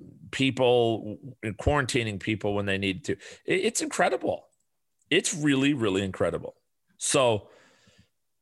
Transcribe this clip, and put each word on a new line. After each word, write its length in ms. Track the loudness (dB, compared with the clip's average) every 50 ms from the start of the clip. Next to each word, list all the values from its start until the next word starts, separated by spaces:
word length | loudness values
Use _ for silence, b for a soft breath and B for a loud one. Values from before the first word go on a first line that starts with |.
| -20 -20 -20 -20 -16 -8
people, 880 | -2 0 2 2 2 4 4 6 6 6 4 4 2 -2 -4 -8 -10 -12 -12 -16 -14 -10 -8
quarantining 760 | -8 -8 -4 0 2 2 2 2 0 0 0 0 -2 -4 -4
people 340 | -4 -2 -2 -2 -2 -2 -2
when 140 | -2 -2 -2
they 100 | -2 0
need 280 | 0 -2 -2 -2 -4
to. 80 | -6 -6 -6 B B B B B
It, 160 | B 0 0 0
it's 160 | -2 -2 -4
incredible. 640 | -6 -4 -2 0 0 0 0 -2 -4 -4 -4 -6 -8 _ _ _ _ _ _ _ _ _ _ _ _ -2
It's 240 | 0 0 0 0 -2
really, 400 | -2 0 2 2 2 2 2 2
really 300 | 2 0 0 0 0 0
incredible. 500 | -2 -2 -2 0 0 0 -2 -4 -8 -14 _ _ _ _ _ _ _ _ -8
So 500 | -4 0 2 4 4 4 2 0 -2 b b b b b b b b b b b b b b _ _ _ _ _